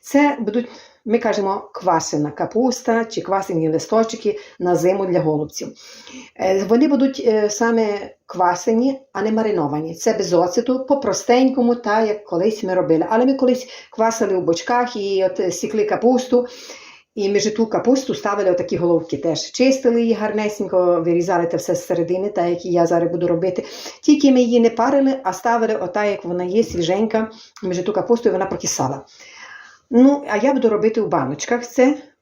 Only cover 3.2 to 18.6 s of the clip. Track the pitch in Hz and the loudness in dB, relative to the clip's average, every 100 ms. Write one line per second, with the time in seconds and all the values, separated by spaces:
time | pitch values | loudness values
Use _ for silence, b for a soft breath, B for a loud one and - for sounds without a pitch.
3.2 | 165 190 190 170 160 156 - 220 226 226 | -2 -4 -2 -2 0 -2 0 0 0 -2
4.2 | 208 202 B B 180 170 175 196 190 160 | -4 -4 B B -2 2 2 0 0 0
5.2 | 156 151 151 - - B B B B B | 0 -2 -4 -10 -14 B B B B B
6.2 | B - 190 190 196 233 285 277 269 269 | B -4 0 0 2 2 4 4 2 2
7.2 | 240 214 208 208 233 226 214 202 202 - | 0 2 0 0 0 2 0 -2 -8 -16
8.2 | _ 180 180 196 - 226 254 269 - 190 | _ 0 0 2 0 2 0 -2 -8 -4
9.2 | 214 220 220 185 143 151 160 165 233 220 | -2 0 0 0 -2 -2 -6 -2 -2 0
10.2 | 185 170 175 208 233 254 262 277 214 185 | 2 2 2 0 -2 -4 0 0 0 -4
11.2 | - 247 262 262 240 240 208 214 220 208 | 2 4 4 2 0 0 0 0 0 -2
12.2 | - 170 202 214 185 185 151 160 165 220 | -4 0 0 -2 -2 0 2 2 2 2
13.2 | 254 269 254 247 - B B - 226 226 | 2 2 2 0 -4 B B -2 0 0
14.2 | 202 185 165 165 - 240 240 214 196 196 | 0 0 0 -2 0 -2 -2 -4 -2 0
15.2 | 185 185 185 170 214 214 208 196 226 247 | 0 0 -4 -2 -4 -2 0 2 2 2
16.2 | - 247 240 B B B B B _ - | 2 0 0 B B B B B _ -4
17.2 | 196 202 214 214 220 175 233 269 - 165 | 0 0 0 -2 -2 0 2 2 0 -4
18.2 | 208 202 190 175 | -2 0 0 0